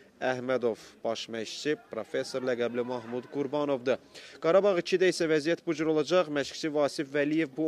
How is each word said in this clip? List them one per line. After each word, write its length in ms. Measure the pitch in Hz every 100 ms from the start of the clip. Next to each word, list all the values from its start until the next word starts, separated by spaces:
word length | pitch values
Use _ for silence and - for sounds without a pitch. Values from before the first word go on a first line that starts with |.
| - _
Əhmədov, 560 | 127 127 123 127 117 101 - -
baş 220 | 117 110 -
məşqçi, 380 | 113 104 - 147 151 -
professor 540 | 110 104 135 127 131 127
ləqəbli 380 | 120 120 120 120
Mahmud 380 | 123 113 123 117
Qurbanovdur. 680 | 143 139 147 147 135 127 117 - - - -
Qarabağ 340 | 160 185 202 175
ikidə 300 | - 185 185
isə 160 | - 165
vəziyyət 380 | 156 147 170 -
bu 80 |
cür 160 | 151 160
olacaq. 380 | 156 143 180 156
Məşqçi 400 | 147 131 - 160
Vasif 400 | 147 139 - 139
Vəliyev 400 | 147 143 156 156
bu 100 | 135